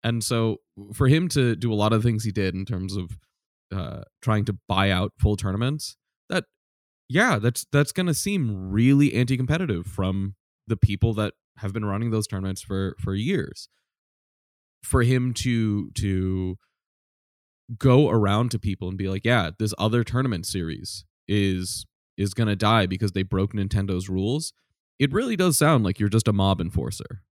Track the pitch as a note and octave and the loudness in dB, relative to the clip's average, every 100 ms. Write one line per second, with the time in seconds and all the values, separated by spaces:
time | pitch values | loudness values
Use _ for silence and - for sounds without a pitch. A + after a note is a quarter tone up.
0 | A#2 A#2 A2 A#2 A2+ G#2+ _ - G2+ G#2 | -2 -2 -2 0 0 -2 _ -20 -16 2
1 | C3+ D#3 F3+ D3 B2 A2+ A#2+ G#2+ G#2+ A2+ | 4 6 4 2 2 2 0 2 4 4
2 | A#2 A2 G#2+ G2+ F#2+ F2+ F#2+ F#2+ F#2+ G2 | 2 0 -2 -2 -2 -2 -6 -6 -4 -6
3 | F2 - _ _ _ _ _ F#2+ E2+ - | -8 -12 _ _ _ _ _ -8 -8 -10
4 | - _ - G#2+ G2+ F#2+ _ F2+ G2 F#2 | -16 _ 0 2 0 -4 _ 0 2 2
5 | F#2+ _ G#2+ G#2 G2 G2+ B2 D3+ - - | 0 _ 0 2 -2 -2 -2 -4 -10 -14
6 | _ _ _ C#4+ - _ _ _ _ _ | _ _ _ -6 -6 _ _ _ _ _
7 | _ C3+ A#3+ B2+ A2+ A#2 - C#3+ D3 - | _ 0 2 2 0 -2 -2 0 0 0
8 | F3+ D3 G3 G3+ B2 G2 F#2 G2+ B2 C#3 | -2 0 0 0 -2 -4 -2 2 6 6
9 | C#3+ G#2+ B2 B2+ B2+ D#3 - F2+ F2 - | 4 2 0 0 0 -2 0 -2 -4 -4
10 | F#2+ F#2+ G2 G2+ _ _ - A2 - G2 | -2 -2 -4 -8 _ _ -6 2 2 4
11 | A#2 G#2+ G#2 - _ _ G2+ G#2 G#2 G2 | 0 0 -4 -4 _ _ -8 -4 -4 -2
12 | A#2 A2 G#2 G2 F#2+ F#2 - F#2+ F#2+ - | -2 -2 -2 -4 -6 -8 -6 -4 -4 -4
13 | - F#2+ B2+ F#3 D#2+ - - _ _ _ | -6 -4 -2 -2 -4 -12 -20 _ _ _
14 | _ _ _ _ _ _ _ _ - C3 | _ _ _ _ _ _ _ _ -2 2
15 | A#2+ B2+ B2+ A#2 B2+ A#2 A2 G#2 - - | 4 2 0 -2 -2 0 0 -2 -4 -4
16 | G#2 F#2+ F#2+ F#2+ F#2 F#2 _ _ _ _ | -2 0 -2 -2 -4 -8 _ _ _ _
17 | _ _ _ _ _ _ _ A#2 C3+ B2 | _ _ _ _ _ _ _ 0 4 6
18 | D3+ A2+ G2+ G#2 B2 A2 F2+ F#2+ F2+ F#2+ | 6 4 2 2 0 -2 -4 -6 -6 -6
19 | G2 F#2+ A2+ A#2+ E2 F2 G#2+ - G#2+ A#2+ | -4 -2 0 0 0 -4 -6 -2 0 0
20 | A2+ B2 C3 F#2 - F#2+ E2 D2+ F2+ - | 0 -2 -2 -4 -4 -6 -6 -8 -10 -16
21 | - _ - G2+ G2 F#2 F#2 - - _ | -18 _ -2 0 2 0 -4 -8 -12 _
22 | _ - G2 - A2 G2 G#2 A2+ F#2 F#2 | _ -4 -4 0 -2 2 2 4 2 -2
23 | G#2 F#2+ F#2+ F#2+ G2+ G#2+ G2 G2+ G2 F2+ | -2 -2 -2 0 -2 -2 -2 -2 -2 -4
24 | F#2+ F#2 G2+ C#3+ D#3+ _ _ _ _ _ | -2 -2 -2 -2 -6 _ _ _ _ _
25 | C#3 D#3 B3+ G#3 F3+ D3 F#3+ C#3+ G2+ G2 | 0 0 -2 2 2 4 4 4 2 0
26 | G#2 A2 A2+ G2+ G2 F#2 E2 E2+ B1 - | 2 2 2 2 2 2 0 -2 -4 -8
27 | - G#2 _ | -12 -14 _